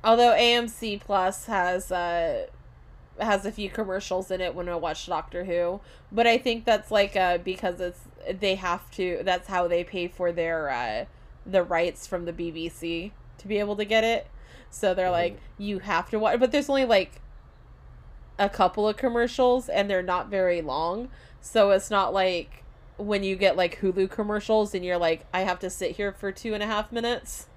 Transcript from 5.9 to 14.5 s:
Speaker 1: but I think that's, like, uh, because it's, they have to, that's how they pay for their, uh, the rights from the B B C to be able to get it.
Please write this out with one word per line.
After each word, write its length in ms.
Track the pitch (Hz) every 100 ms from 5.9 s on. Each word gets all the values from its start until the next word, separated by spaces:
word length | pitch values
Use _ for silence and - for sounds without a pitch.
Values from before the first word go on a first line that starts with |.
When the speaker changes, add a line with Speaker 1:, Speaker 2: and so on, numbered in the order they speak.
| - -
Speaker 1:
but 160 | 202 233
I 120 | 233
think 260 | 247 226
that's, 260 | 226 214 -
like, 240 | 214 202
uh, 240 | 202 180 175
because 400 | 180 185 185 180
it's, 200 | 180 175 - - - 190
they 160 | 196 190
have 340 | 185 180 -
to, 280 | - 185 175
that's 240 | 190 180 180
how 220 | 185 175
they 160 | 175
pay 240 | 175 185 175
for 240 | - 180
their, 380 | 170 165 165 147
uh, 340 | 127 120 107 - - - -
the 180 | - 190
rights 420 | 175 170 175 - -
from 180 | 180
the 80 | 170
B 180 | 165 170
B 180 | 165 165
C 440 | - 170 170 190 - - -
to 80 | 196
be 120 | 208
able 180 | 208 208
to 80 |
get 180 | 208 220
it. 240 | 226 233 - - -